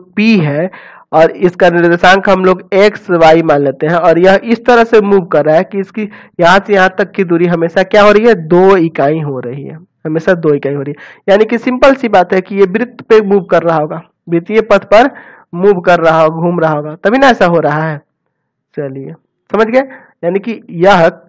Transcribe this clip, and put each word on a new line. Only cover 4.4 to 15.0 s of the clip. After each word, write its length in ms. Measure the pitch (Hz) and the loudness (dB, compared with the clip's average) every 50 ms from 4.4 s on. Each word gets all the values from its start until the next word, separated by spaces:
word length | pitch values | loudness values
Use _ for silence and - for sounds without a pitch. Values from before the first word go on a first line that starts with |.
| - | 0
इस 180 | 233 226 220 - | -2 -4 -2 0
तरह 180 | 254 240 233 226 | 0 2 2 2
से 180 | 226 233 220 196 | 2 2 0 2
move 220 | 202 202 196 170 | 2 0 0 0
कर 200 | 175 - 151 147 | 0 -2 -2 0
रहा 100 | 151 156 | 2 0
है 80 | 170 190 | 0 0
कि 160 | 185 - 196 | -2 -6 -8
इसकी 280 | 190 - _ 220 - 208 - - - _ _ - | -10 -8 _ -10 -10 -10 -12 -18 -20 _ _ -2
यहाँ 200 | 175 170 185 202 | 2 2 2 2
से 140 | 196 - 202 | 2 0 0
यहाँ 200 | 190 185 190 185 - | 2 2 0 0 -2
तक 140 | 202 180 | -6 -6
की 120 | - - 190 | -4 -6 -4
दूरी 240 | 170 175 165 175 175 | -2 0 -2 0 0
हमेशा 360 | 175 165 170 170 - 190 185 | -2 -2 -4 -2 -2 -2 -2
क्या 180 | 185 - 208 202 | 0 2 4 4
हो 80 | 208 | 4
रही 140 | 208 208 220 | 4 4 4
है? 80 | 240 220 175 | 2 0 0
दो 400 | 160 156 175 175 185 190 196 190 | 0 0 2 4 4 4 4 2
इकाई 420 | 165 165 160 - 143 143 156 160 | 0 -2 -2 -2 -2 -2 -2 -2
हो 200 | 151 147 135 127 | -4 -8 -8 -10
रही 240 | 120 120 127 143 139 | -10 -10 -12 -12 -14
है, 140 | 135 151 160 185 _ _ _ _ | -16 -18 -18 -20 _ _ _ _
हमेशा 280 | 160 156 160 160 - 185 | -8 -6 -4 -2 -2 -2
दो 180 | 170 160 156 147 | 0 0 -2 -2
इकाई 200 | 143 - 139 143 | -2 -2 -6 -6
हो 80 | 143 | -6
रही 120 | 139 147 147 | -8 -10 -12
है। 380 | - - - - _ _ - | -14 -18 -20 -20 _ _ -2
यानी 140 | 196 208 220 | 0 0 0
कि 120 | 214 247 226 | 0 -2 -4
simple 340 | - 262 247 254 302 269 269 | -4 -4 -2 0 0 0 0
सी 120 | 269 - 226 | 0 -2 -2
बात 240 | 208 185 180 - 202 | 0 0 0 0 -2
है 80 | 185 | -4
कि 140 | 185 - 208 | -4 -4 -2
ये 100 | 196 196 185 | -2 -2 0
वृत्त 360 | 185 226 247 247 - - - | 0 -4 -6 -6 -8 -16 -2
पे 180 | - 226 220 214 | 2 2 2 2
मूव 200 | 190 202 202 175 | 2 0 -2 0
कर 180 | - 185 165 160 | 0 -2 0 0
रहा 140 | 170 165 156 | 0 -2 -2
होगा, 240 | 151 156 170 165 - _ _ _ _ - | -4 -6 -8 -12 -14 _ _ _ _ -6
वृत्तीय 320 | 170 170 175 - 208 220 214 | -6 -6 -4 -2 -2 -2 0
पथ 220 | 220 208 196 - - | 0 0 -2 0 2
पर 220 | 208 220 | 2 2